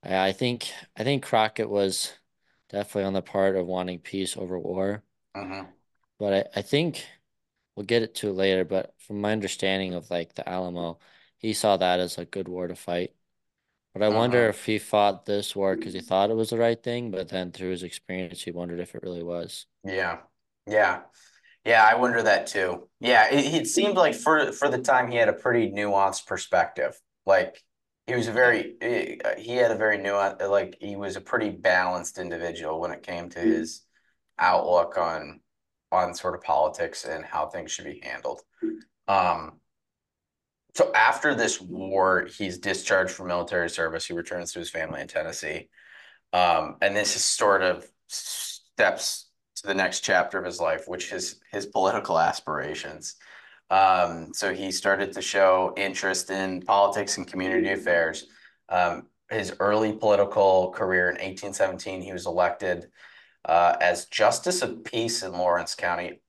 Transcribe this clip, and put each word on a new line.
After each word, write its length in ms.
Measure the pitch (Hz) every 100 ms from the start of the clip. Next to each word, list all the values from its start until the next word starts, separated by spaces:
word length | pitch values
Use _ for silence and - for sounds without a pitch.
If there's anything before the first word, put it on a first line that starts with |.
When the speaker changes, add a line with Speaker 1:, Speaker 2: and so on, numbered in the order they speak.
Speaker 1:
I, 260 | - 95 95
I 40 |
think, 380 | 95 127 120 - - - -
I 80 |
think 200 | 113 143
Crockett 440 | - 117 110 - 107
was 420 | 101 98 92 - - _ _ _ _ _
definitely 340 | 101 101 104
on 80 | 98
the 80 | 95
part 340 | 90 98 98 95
of 100 | 87
wanting 340 | 90 90 87
peace 360 | - 98 95 -
over 220 | 87 90
war. 440 | - 92 98 104 _ _ _ 98
Speaker 2:
Mm-hmm. 340 | 95 95 92 _ _ _ _ _
Speaker 1:
But 320 | 104 98 -
I, 60 | -
I 20 |
think 440 | 98 143 165 147 - _ _ _ _ _ _ -
we'll 100 | 101
get 160 | 117
it 120 | 110 -
to 120 | 104
it 20 |
later, 300 | 95 98 92
but 300 | 90 95 - _
from 220 | - 104
my 120 | 104
understanding 640 | 110 98 - 98 95 92
of, 160 | 87 78
like, 240 | 87 85
the 140 | - -
Alamo, 500 | 90 90 87 85 82 _ _ _ _
he 140 | 113
saw 220 | 104 107 95
that 240 | 90 90
as 180 | 90 -
a 60 |
good 240 | 85 98 90
war 180 | 90 87
to 80 | 90
fight. 380 | - 87 90 _ _ _ _ _ _ _ _
But 100 | 95
I 60 | 107
wonder 400 | 110 120 120 113
Speaker 2:
Mm-hmm. 0 |
Speaker 1:
if 160 | 98 -
he 120 | 107
fought 460 | - 107 101 95 -
this 280 | 101 104 101
war 200 | 95 92
'cause 160 | -
he 80 | 90
thought 300 | - 95 101
it 40 |
was 160 | 113 110
the 80 | 117
right 240 | 117 117
thing, 280 | - 120 120
but 160 | 92 87
then 240 | 95 90
through 180 | 82 92
his 120 | 90
experience, 580 | 87 - - 92 90 87
he 80 | -
wondered 300 | 85 87 87
if 140 | 87
it 80 | -
really 200 | - 87
was. 440 | 85 87 87 - - _
Speaker 2:
Yeah. 340 | 98 95 90 85 - _ _ _ -
Yeah. 360 | 107 95 92 - _ _ _ _ _
Yeah, 200 | - 117
I 100 | 110 113
wonder 260 | 123 117
that 240 | 110 101 -
too. 400 | 104 92 87 - _
Yeah, 280 | 120 120 110
it, 220 | 139 139
it 120 | 160 -
seemed 280 | - 202 185
like 180 | 160
for, 380 | - 156 156 147
for 160 | 139 143
the 100 | 127
time, 280 | 127 131 123
he 60 | 120
had 120 | 110
a 40 |
pretty 380 | - 123 120 107
nuanced 560 | 101 104 98 98 92 -
perspective. 720 | 92 - 90 82 - 69 - _ _ -
Like, 360 | 98 90 - _ _ _ _ -
he 80 |
was 140 | 123 113
a 40 |
very, 440 | 113 123 110 - -
Speaker 1:
Yeah. 560 | 117 113 - - - -
Speaker 2:
he, 60 |
he 140 | 110 123
had 140 | 117
a 60 | 107
very 220 | 107 101
nuanced, 480 | 98 101 98 - 98
like, 280 | 98 95 -
he 160 | 101 101
was 200 | 98 95
a 60 |
pretty 280 | - 123 107
balanced 680 | 87 87 90 90 90 85 -
individual 600 | 87 85 85 82 78 80
when 100 | 85
it 100 | -
came 280 | - 87 87
to 100 | 87
his 420 | 85 82 82 - _ _ _ _ _ -
outlook 600 | 92 90 80 87 85 92
on, 420 | 85 80 73 - _ _ _ _ _
on 220 | 92 87
sort 200 | 82 92
of 80 | 85
politics 640 | - 71 78 - 82 - -
and 180 | 80
how 220 | 78 76 78
things 240 | 90 73
should 140 | - 76
be 140 | 71
handled. 400 | 64 64 64 64 _ _ - - - _ -
Um, 520 | 98 90 82 78 78 _ _ _ _ _ _ _ _ _ _ _
so 180 | - -
after 400 | - 117 135 151
this 260 | 123 113 -
war, 680 | 90 90 95 98 95 92 90 -
he's 220 | 98 87
discharged 540 | 98 95 - 95 92
from 160 | - 92
military 420 | 87 85 90 85
service. 360 | - 82 82 -
He 60 |
returns 400 | 85 82 90 85
to 60 | 87
his 120 | 85
family 300 | 82 80 73
in 80 | 69
Tennessee. 600 | 80 80 80 78 80 - _ - - - _ _
Um, 440 | 90 90 82 78 -
and 140 | 101 101
this 200 | 101 -
is 80 |
sort 380 | - - 107 98
of 240 | 92 87 - _ _
steps 1160 | - - - - - _ - 101 - - - - _ _ -
the 100 | 98
next 260 | 95 92 -
chapter 380 | - 92 87 95
of 60 |
his 160 | 90 87
life, 240 | 82 80 -
which 260 | 87 -
is 280 | 90 - - _
his 140 | 101 95
political 520 | 110 95 101 - 82
aspirations. 960 | 80 - - 76 71 73 73 76 - - - - - - _
Um, 640 | 95 95 92 87 82 82
so 180 | - 98
he 160 | 92 95
started 420 | 92 101 98 98
to 80 | 98
show 500 | 95 101 95 92 92 95
interest 540 | 98 92 98 92 -
in 300 | 98 95 92
politics 540 | 90 101 101 104 101 -
and 100 | 92
community 440 | 95 92 92 90
affairs. 540 | 95 87 87 80 78 - _ - _ -
Um, 400 | 90 87 85 - _ _
his 240 | 110 95 -
early 340 | 98 107 110
political 800 | 107 107 101 101 - 98 95 92
career 400 | - 95 92 90
in 100 | 87
eighteen 320 | 95 92 104
seventeen, 480 | 95 95 92 98 92
he 100 | 95
was 140 | 92 90
elected, 600 | 85 90 - 95 87 - _ - - _ _ -
uh, 300 | 85 87 -
as 240 | 87 90 -
Justice 540 | - 104 - 180 185
of 220 | 117 -
Peace 380 | - 113 113 -
in 100 | 92
Lawrence 420 | 87 90 87 82
County. 460 | - 90 87 90 90